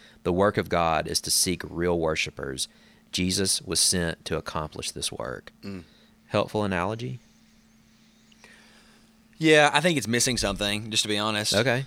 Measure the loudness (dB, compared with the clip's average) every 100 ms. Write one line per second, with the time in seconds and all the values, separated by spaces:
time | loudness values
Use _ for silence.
0 | -20 -8 -2 2 2 2 0 0 2 0
1 | 2 0 2 0 2 0 -4 -2 0 2
2 | 2 0 -2 -4 -8 -6 -8 -10 -20 -20
3 | _ -2 0 2 0 -2 -2 0 2 2
4 | -2 -4 -6 -6 -6 -6 -8 -8 -10 -6
5 | -8 -6 -8 -10 -14 -18 -14 -14 -16 _
6 | _ _ -4 -2 0 -2 -2 -2 -2 -4
7 | -8 -12 -16 _ _ _ _ _ _ _
8 | _ _ _ -20 -20 -20 -20 -20 -20 -20
9 | _ _ _ -2 6 6 6 4 2 0
10 | 0 0 0 0 -2 -2 -2 -4 -4 -2
11 | 0 0 0 -2 0 2 2 0